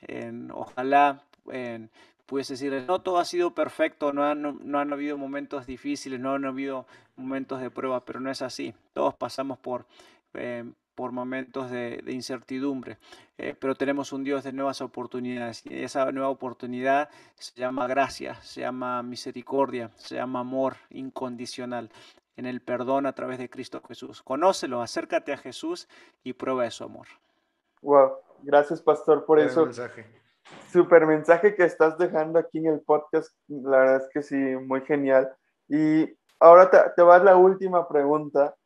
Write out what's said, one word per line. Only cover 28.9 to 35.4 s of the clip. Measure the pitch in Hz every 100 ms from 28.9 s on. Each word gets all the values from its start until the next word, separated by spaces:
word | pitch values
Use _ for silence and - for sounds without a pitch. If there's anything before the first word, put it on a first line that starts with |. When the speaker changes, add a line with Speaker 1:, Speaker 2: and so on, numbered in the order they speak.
| 151 - 143
Speaker 2:
por | 143 156
Speaker 3:
Gran | 147
Speaker 2:
eso. | 165
Speaker 3:
mensaje. | 151 113 120 - 113 _ _ _ _ - -
Speaker 2:
Súper | 180 175 170 156
mensaje | 156 151 170 208 -
que |
estás | 170 - 160 160
dejando | 175 160 156 165
aquí | 160 160
en | 160
el | 151
podcast, | - 151 - 160 156 _ -
la | 143 135 135
verdad | 131 135
es | 135
que | 151
sí, | 143 139
muy | 135 131 131 131
genial. | 131 147 135 131 135 -